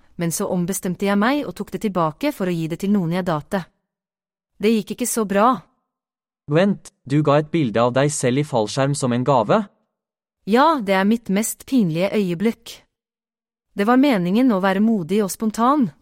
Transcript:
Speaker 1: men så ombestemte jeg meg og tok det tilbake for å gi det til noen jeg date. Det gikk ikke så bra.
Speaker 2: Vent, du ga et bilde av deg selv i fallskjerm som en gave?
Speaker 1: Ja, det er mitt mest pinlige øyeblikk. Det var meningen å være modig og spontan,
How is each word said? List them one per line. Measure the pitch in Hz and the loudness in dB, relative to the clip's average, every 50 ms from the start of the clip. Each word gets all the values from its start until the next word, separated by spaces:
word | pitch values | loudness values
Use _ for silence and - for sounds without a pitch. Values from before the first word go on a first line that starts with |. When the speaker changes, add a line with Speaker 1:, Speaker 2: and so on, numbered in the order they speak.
| _ _ _ - | _ _ _ -6
Speaker 1:
men | 170 170 160 | -4 -4 -4
så | - 202 - | -4 -6 -4
ombestemte | - 180 175 170 190 - - 196 180 - 208 | -2 -4 -2 -4 -6 -6 -6 -6 -6 -4 -2
jeg | 196 202 202 | 0 0 2
meg | 208 233 285 294 277 | 2 0 0 -2 -4
og | - 180 - | -6 -8 -10
tok | 208 - - | -12 -10 -8
det | 185 - | -6 -6
tilbake | 220 185 180 165 156 151 - - 294 285 | -4 -2 0 -2 -2 -2 -2 -4 -4 -2
for | - 196 180 | -2 -4 -4
å | 180 | -2
gi | 165 160 156 | -2 -4 -4
det | 170 165 - | -6 -6 -2
til | 196 202 | 0 0
noen | 208 175 160 170 185 | 0 0 0 -2 -2
jeg | 185 | -2
date. | 185 165 151 143 - - 196 165 - _ _ _ _ _ _ _ _ _ _ _ _ _ _ _ _ _ _ | -2 -4 -4 -4 -4 -6 -6 -6 -6 _ _ _ _ _ _ _ _ _ _ _ _ _ _ _ _ _ _
Det | 185 214 233 | 0 2 2
gikk | 220 - - 208 | 2 0 -4 -6
ikke | - 247 | -6 -6
så | 233 - 240 220 | -4 -2 -4 -2
bra. | 185 190 196 208 247 254 185 - _ _ _ _ _ _ _ _ _ _ _ _ _ _ _ _ - | 0 2 2 2 2 2 0 -6 _ _ _ _ _ _ _ _ _ _ _ _ _ _ _ _ -2
Speaker 2:
Vent, | 143 160 185 202 185 151 - - _ _ _ | 0 2 2 2 0 -2 -6 -18 _ _ _
du | - 135 147 156 | -2 0 0 2
ga | 147 139 147 | 4 2 2
et | 156 151 | 2 0
bilde | - 170 147 117 101 113 | -2 0 0 0 2 2
av | 117 123 120 | 2 2 2
deg | 131 139 147 | 2 0 0
selv | 147 - - 127 123 135 147 | -2 -2 -2 0 0 0 -2
i | |
fallskjerm | 147 - 117 107 104 - - 135 139 143 139 | -2 0 -2 -2 -2 -2 -2 -2 0 0 -2
som | - 127 117 | -2 -2 -2
en | 120 127 | 0 0
gave? | 143 143 123 107 104 160 220 202 - _ _ _ _ _ _ _ _ _ _ _ _ _ _ _ - | 2 2 2 4 4 2 0 0 -2 _ _ _ _ _ _ _ _ _ _ _ _ _ _ _ 0
Speaker 1:
Ja, | 202 240 277 320 330 285 214 | 2 4 4 4 2 0 0
det | 185 196 190 | 0 0 2
er | 190 | 2
mitt | 202 226 233 - - | 2 0 0 -2 -2
mest | 190 196 220 - - - - | -2 -2 -2 -4 -6 -10 -10
pinlige | - 269 262 214 170 156 165 180 202 - | -2 0 0 0 2 0 -2 -2 -2 0
øyeblikk. | 214 202 180 175 165 190 226 226 - _ - - - _ _ _ _ _ _ _ _ _ _ _ _ _ _ _ _ _ _ _ 196 | -2 -2 -2 -2 -2 -2 -2 -2 -4 _ -20 -20 -20 _ _ _ _ _ _ _ _ _ _ _ _ _ _ _ _ _ _ _ -2
Det | 202 | 0
var | 208 247 254 269 | 2 4 4 4
meningen | 294 254 196 175 175 185 226 262 262 | 4 2 2 0 0 2 2 4 4
å | 220 185 | 2 2
være | 185 196 190 190 214 | 2 0 2 2 2
modig | 226 233 208 170 151 190 214 214 | 2 2 0 -2 -2 0 0 0
og | 185 | -2
spontan, | - - 226 220 208 - 226 247 285 302 254 170 - _ | -4 -4 -6 -6 -2 0 0 2 2 2 0 -2 -2 _